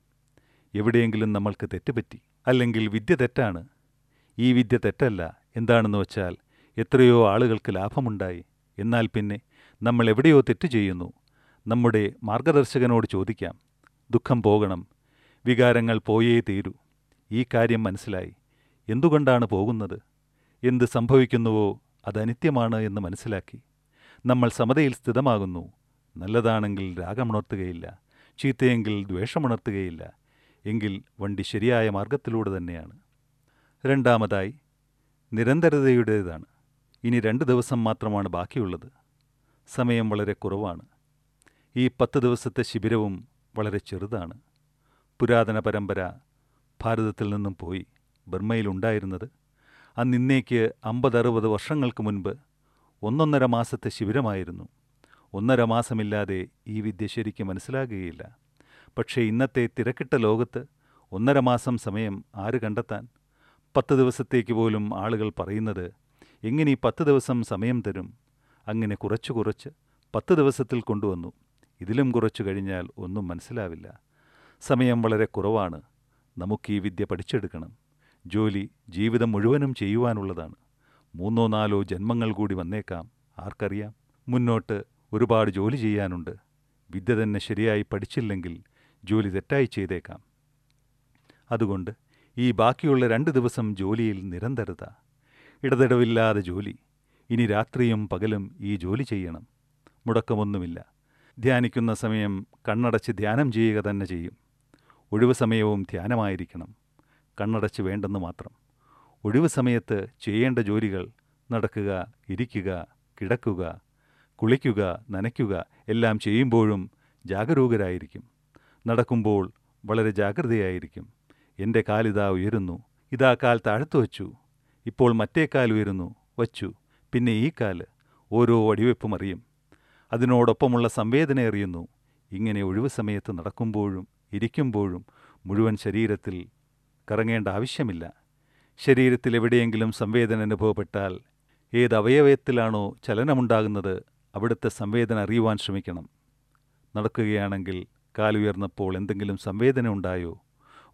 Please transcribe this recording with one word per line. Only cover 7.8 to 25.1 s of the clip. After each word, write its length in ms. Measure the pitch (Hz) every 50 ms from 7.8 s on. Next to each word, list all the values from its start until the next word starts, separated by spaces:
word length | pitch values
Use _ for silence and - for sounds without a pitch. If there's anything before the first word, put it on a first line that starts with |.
| 98 104 - 156 131 117 104 92 95 92 90 85 - _ _ _ _ _ _
എന്നാൽ 300 | - 104 117 117 117 110
പിന്നെ 300 | 107 - 110 104 104 101 107 _ _ _ _ _ _ _ -
നമ്മൾ 280 | 107 117 120 117 117 113
എവിടെയോ 320 | 107 113 127 165 151 139
തെറ്റ് 260 | - - 113 - -
ചെയ്യുന്നു. 460 | 160 120 110 101 95 92 87 87 - - _ _ _ _ _ _ _ _ _ -
നമ്മുടെ 360 | 107 113 120 120 117 110 107 104 98 - - -
മാർഗദർശകനോട് 840 | 104 107 117 123 165 147 143 127 - - 131 123 120 120 117 113
ചോദിക്കാം. 480 | - - 95 95 107 107 - 98 87 - _ _ _ _ _ _ _ _ _ _ -
ദുഃഖം 320 | 120 117 - - 131 117 104
പോകണം, 380 | 104 104 107 104 95 92 87 90 _ _ _ _ _ _ _ _ _ _ _ -
വികാരങ്ങൾ 520 | 120 123 113 127 123 117 120 113 113 113 104 -
പോയേ 360 | - 107 110 113 120 117 117
തീരൂ. 320 | 113 - 98 98 98 95 - _ _ _ _ _ _ _ _ _ _ -
ഈ 140 | 104 117 123 - -
കാര്യം 300 | 117 117 117 113 113 110
മനസ്സിലായി. 520 | 95 95 - - 113 98 92 92 90 - _ _ _ _ _ _ _ _ _ _
എന്തുകൊണ്ടാണ് 580 | - 110 127 151 170 151 147 147 131 127 120 117
പോകുന്നത്? 520 | 98 107 95 101 117 117 110 104 87 - - - _ _ _ _ _ _ _ _ _ _ - -
എന്ത് 220 | 123 123 123 123
സംഭവിക്കുന്നുവോ 960 | 117 - 127 117 120 135 135 127 - - 117 117 110 107 107 104 98 - - _ _ _ _ -
അത് 120 | 110 104 107
അനിത്യമാണ് 560 | 107 117 113 - - 160 139 123 117 113 113
എന്ന് 260 | 110 110 104 98 104
മനസ്സിലാക്കി. 600 | 98 85 95 - - 117 104 92 - - - 117 _ _ _ _ _ _ _ _ _ _ _ _ -
നമ്മൾ 240 | 127 127 123 123 117
സമതയിൽ 440 | - - 120 113 131 156 151 135 127
സ്ഥിതമാകുന്നു. 720 | - - 123